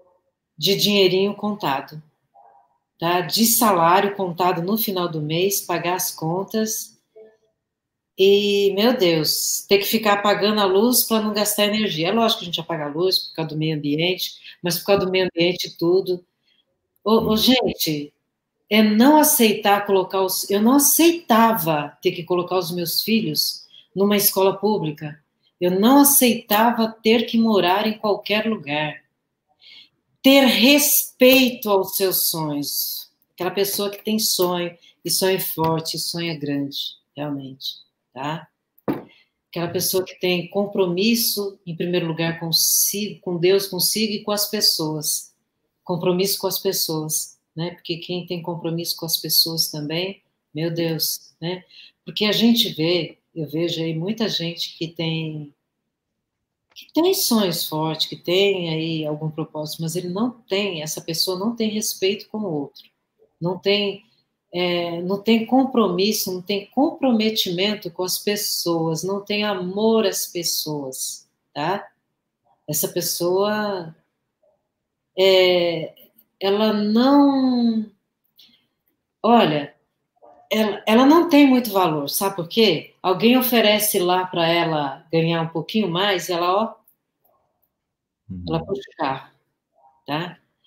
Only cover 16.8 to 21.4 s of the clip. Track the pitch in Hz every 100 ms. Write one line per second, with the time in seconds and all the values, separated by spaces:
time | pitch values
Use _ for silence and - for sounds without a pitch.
16.8 | _ _ 202 220 - 214 226 254 196 -
17.8 | 165 151 147 _ _ _ _ _ - 214
18.8 | 214 214 262 302 294 - 226 202 202 202
19.8 | 202 196 185 196 185 - - 202 220 277
20.8 | 285 - 330 339 - 220